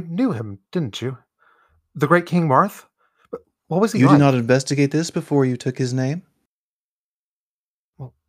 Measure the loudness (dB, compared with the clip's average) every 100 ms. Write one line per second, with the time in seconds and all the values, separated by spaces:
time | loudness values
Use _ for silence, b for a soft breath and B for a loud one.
0 | -2 -2 -2 -2 -8 -12 _ -6 -6 -6
1 | -10 -10 _ _ _ _ _ _ _ -6
2 | 2 2 2 0 4 4 2 -2 -20 _
3 | _ _ _ -18 -18 _ _ -2 0 2
4 | 4 6 6 2 2 0 0 0 0 0
5 | -4 -6 -2 0 0 -2 -6 -4 -4 -4
6 | -4 -6 -10 _ _ _ _ _ _ _
7 | _ _ _ _ _ _ _ _ _ -20
8 | -20 -20